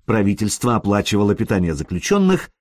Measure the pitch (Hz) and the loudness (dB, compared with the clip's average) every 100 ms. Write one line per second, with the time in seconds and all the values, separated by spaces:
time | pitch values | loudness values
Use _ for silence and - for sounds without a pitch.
0 | - 113 101 101 107 - 123 110 101 104 | -2 0 2 0 -2 -2 -2 -2 0 0
1 | 98 104 104 101 110 101 87 73 76 90 | 0 0 2 0 0 0 0 -2 -6 -6
2 | - 202 190 190 - _ | 0 2 2 2 -2 _